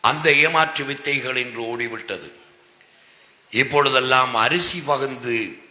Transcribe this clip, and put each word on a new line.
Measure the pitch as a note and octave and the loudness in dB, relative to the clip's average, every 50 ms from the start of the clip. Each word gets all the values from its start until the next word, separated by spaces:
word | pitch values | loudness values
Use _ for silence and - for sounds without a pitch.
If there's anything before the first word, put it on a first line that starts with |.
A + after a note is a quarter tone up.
அந்த | - G#3+ - D3+ D#3 D#3+ C#3+ | 2 2 0 4 4 4 4
ஏமாற்று | C#3+ D3 D#3+ E3 D#3+ D#3 - - - C#3 | 6 4 2 2 2 0 0 -2 -6 -6
வித்தைகள் | C3+ C#3 A#2+ - C#3+ C#3+ C#3 A#2+ B2+ C3 | -6 -8 -8 -4 -4 -4 -4 -4 -4 -6
இன்று | B2+ B2 B2 A#2 A2+ | -6 -6 -6 -8 -8
ஓடிவிட்டது. | A2+ A#2 A#2+ A#2+ A#2+ A#2 A2+ A2+ - A2+ G2 F#2 - D2+ - - - _ _ _ _ _ _ _ _ _ _ _ _ _ _ _ - _ _ _ _ _ | -8 -8 -6 -6 -6 -6 -8 -10 -10 -10 -10 -12 -12 -18 -20 -20 -20 _ _ _ _ _ _ _ _ _ _ _ _ _ _ _ -20 _ _ _ _ _
இப்பொழுதெல்லாம் | - A#2 C3+ C3 C#3+ D3 C#3+ C#3 C3 C3 B2+ B2+ C3 B2+ C3 B2+ B2 | 0 0 0 2 2 2 2 4 2 2 2 4 4 4 4 2 2
அரிசி | A2+ A2 B2 D#3 F3+ E3+ - - F3+ | 2 2 2 2 4 4 2 2 0
பகிர்ந்து | D3 C#3 C#3+ C3 C3+ C3+ C3 A#2+ A#2+ A#2+ A#2 A2+ A2 F2 D#2 - - - | 0 -2 0 0 0 -4 -6 -6 -6 -4 -4 -4 -4 -6 -10 -16 -20 -20